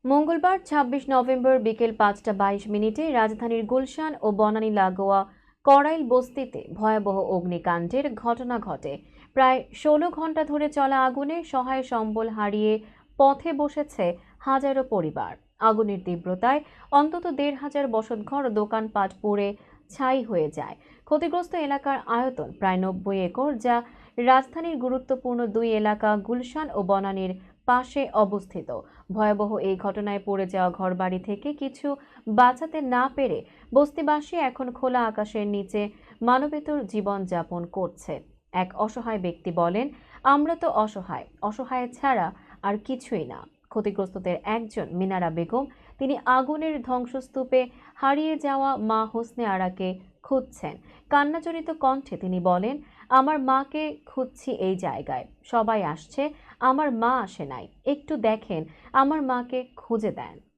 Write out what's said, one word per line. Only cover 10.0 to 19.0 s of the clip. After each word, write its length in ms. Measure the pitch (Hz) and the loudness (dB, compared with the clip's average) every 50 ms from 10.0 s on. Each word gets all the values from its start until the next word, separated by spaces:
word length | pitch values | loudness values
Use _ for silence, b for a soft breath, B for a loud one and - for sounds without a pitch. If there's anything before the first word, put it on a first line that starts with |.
| 330 349 | 4 0
ঘন্টা 340 | 349 311 320 320 320 330 311 | -2 -4 -6 -2 -2 -2 -2
ধরে 240 | 294 294 294 302 294 | 0 0 -2 -2 0
চলা 360 | 302 294 277 269 269 269 262 | 0 0 2 2 4 4 2
আগুনে 400 | 262 247 277 285 285 320 339 330 | 2 0 -2 -4 -4 -4 -6 -6
সহায় 380 | - - 262 247 254 262 262 | -2 -2 -2 0 0 -2 -2
সম্বল 460 | 262 254 254 226 220 220 214 220 226 226 | -2 -2 -2 -2 -2 -2 -2 -2 -2 -2
হারিয়ে 520 | 220 214 208 202 202 214 214 214 214 214 214 B B B B B _ - | -2 -2 -2 0 0 2 2 2 2 0 -2 B B B B B _ 6
পথে 340 | 277 277 277 277 277 339 | 6 6 6 4 -2 -4
বসেছে 640 | 311 269 294 294 294 302 294 294 - - 190 175 175 180 B B B B | 0 0 -2 -2 0 -4 -6 -4 -2 0 0 0 0 -4 B B B B
হাজারো 440 | - 269 269 269 269 277 269 269 | -2 0 0 2 2 2 0 0
পরিবার। 540 | 262 262 220 190 165 156 147 - 107 82 - _ _ _ _ _ | 0 0 0 0 0 -2 -4 -6 -8 -8 -10 _ _ _ _ _
আগুনের 400 | 220 220 220 214 220 202 202 185 180 | 4 4 4 4 2 0 -2 -4 -4
তীব্রতায় 600 | 180 175 170 170 185 185 185 233 247 277 302 302 B B B B B | -4 -6 -4 -4 -6 -4 0 2 2 2 2 -2 B B B B B
অন্তত 340 | 277 285 294 311 320 349 349 | 4 4 4 4 -2 -4 -4
দেড় 300 | 349 277 269 285 294 285 | -4 -2 -2 -2 -2 -2
হাজার 320 | 262 277 285 285 285 277 254 | -4 -10 -4 -2 -2 -2 0
বসতঘর 580 | 220 220 220 - 240 214 208 - 277 285 277 | 0 -2 -2 -2 -6 -6 -6 -6 -4 -2 -2
ও 20 | 247 | 0
দোকানপাট 640 | 214 214 214 214 226 220 220 220 - 208 | 0 0 -2 0 -2 -4 -4 -2 -2 -2